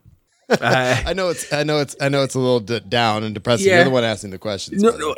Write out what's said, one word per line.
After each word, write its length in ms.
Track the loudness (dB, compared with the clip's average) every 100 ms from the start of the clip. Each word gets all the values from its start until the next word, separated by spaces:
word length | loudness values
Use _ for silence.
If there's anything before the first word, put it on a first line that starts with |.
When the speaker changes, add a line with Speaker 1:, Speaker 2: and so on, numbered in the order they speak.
| _ _ _
Speaker 1:
<laughs> 240 | _ _
Speaker 2:
I 540 | -2 2 2 2 0 -2
Speaker 1:
I 60 |
know 160 | -2 -4
it's, 220 | -4 -6
I 120 | -4
know 160 | -2 -2
it's, 160 | -2 -4
I 80 | -2
know 140 | 0
it's 120 | 0 0
a 40 |
little 200 | 0 0
d-, 200 | 0 -6
down 440 | -2 0 2 0
and 100 | -2
depressing. 340 | -6 0 2 4
Speaker 2:
Yeah. 80 | 4
Speaker 1:
You're 80 | 4
the 40 |
one 140 | 2
asking 260 | 0 -2 -8
the 80 | -10
questions, 440 | -8 -8 -6 2
Speaker 2:
No, 100 | 2
Speaker 1:
by 60 | 2
the 40 |
Speaker 2:
no, 60 |
Speaker 1:
way. 60 | -4